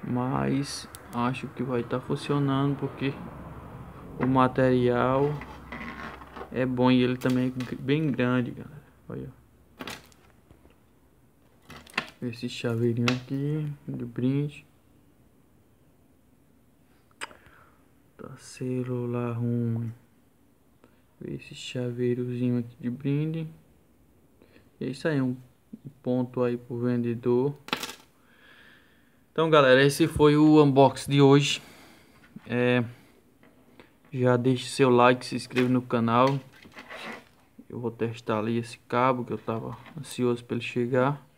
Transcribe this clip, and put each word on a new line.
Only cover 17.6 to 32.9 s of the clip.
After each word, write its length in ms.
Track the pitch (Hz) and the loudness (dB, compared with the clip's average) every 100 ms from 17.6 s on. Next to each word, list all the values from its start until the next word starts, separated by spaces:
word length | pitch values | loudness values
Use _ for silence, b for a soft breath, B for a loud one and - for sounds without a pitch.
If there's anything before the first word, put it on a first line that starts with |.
| b b b _ _ _ | b b b _ _ _
Tá 140 | - 131 | -18 -18
celular 960 | - - 127 127 127 123 120 120 120 | -20 -10 -6 -4 -4 -6 -4 -4 -4
ruim. 580 | 117 120 120 117 113 117 113 _ _ _ _ _ _ _ _ b b b _ | -4 -2 -2 -2 -4 -6 -12 _ _ _ _ _ _ _ _ b b b _
Esse 320 | - 139 - | -12 -12 -14
chaveirozinho 1040 | 143 - 127 123 120 123 123 123 123 123 123 | -16 -10 -6 -6 -2 -2 -2 -4 -2 0 0
aqui 180 | 117 - | -4 -8
de 100 | 123 | -8
brinde. 560 | 123 139 143 156 160 160 - _ _ _ _ _ _ _ _ b b b _ | -6 -2 -2 -2 -4 -8 -14 _ _ _ _ _ _ _ _ b b b _
E 60 | 135 | -10
é 40 | |
isso 160 | 131 170 | -4 -2
aí, 160 | 147 | 0
um 140 | 127 127 - _ _ - 139 - | -2 -4 -12 _ _ -20 -20 -10
ponto 400 | - 127 123 127 | -4 -2 -2 -2
aí 140 | 123 120 | -2 -2
pro 240 | 120 120 | -8 -4
vendedor. 760 | 123 123 120 117 123 123 135 143 - - - - b b b b b b b b b b b b b | -2 0 -2 -2 0 2 0 -4 -10 -8 -8 -14 b b b b b b b b b b b b b
Então, 180 | - 165 | -2 4
galera, 340 | 156 135 127 | 6 8 8
esse 240 | 139 143 165 | 8 4 0
foi 300 | - 147 147 | 6 6 8
o 260 | 151 151 | 8 8
unboxing 480 | 143 135 135 - - | 8 8 6 4 -2
de 100 | 139 | 6
hoje. 400 | 139 139 143 - B B B B B B B - - | 8 8 4 -4 B B B B B B B -20 -6
É, 380 | 123 123 123 120 | 0 2 2 0